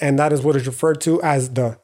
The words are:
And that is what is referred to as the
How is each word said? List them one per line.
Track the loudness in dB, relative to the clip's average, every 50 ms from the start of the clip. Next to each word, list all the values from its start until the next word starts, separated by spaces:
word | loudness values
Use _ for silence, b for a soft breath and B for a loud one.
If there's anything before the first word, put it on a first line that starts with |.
And | -2 0 2 2
that | 2 2
is | 2 0
what | 2 0 0
is | 0 -2
referred | -4 -4 -2 0 0 0 0
to | 0 0 0 0
as | 2 0 0 0 -2 -2
the | -2 -2 -2 -2 -4 -8